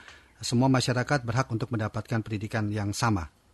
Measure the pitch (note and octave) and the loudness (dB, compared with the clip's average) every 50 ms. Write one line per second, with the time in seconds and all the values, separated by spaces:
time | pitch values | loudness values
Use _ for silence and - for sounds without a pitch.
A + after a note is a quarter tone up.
0 | - - - - - - _ - - - B2+ A#2+ C3 C3+ C3 B2 - C#3 A#2 B2 | -14 -20 -20 -20 -20 -20 _ -10 -4 0 2 4 4 6 4 4 2 2 0 0
1 | A#2+ - D3 C#3 A#2+ A2+ G#2+ C3 C3 - A#2 A2 A2+ - A#2 G#2+ G#2+ G#2 - A2 | 0 0 0 0 0 0 0 0 0 0 -2 -4 -2 -2 -2 -2 -2 -2 -4 -6
2 | - - A#2+ A2 G#2 A2 A2+ G2 G#2+ G#2 - A2 G#2 G#2 G#2 G#2+ G2+ G#2 G#2 - | -4 -2 -2 -2 -2 -2 -4 -6 -4 -4 -2 -2 -2 -2 -2 -2 -2 -2 -2 0
3 | B2+ A#2 G#2 F2 D#2+ - - _ _ _ | 2 2 2 2 0 -4 -10 _ _ _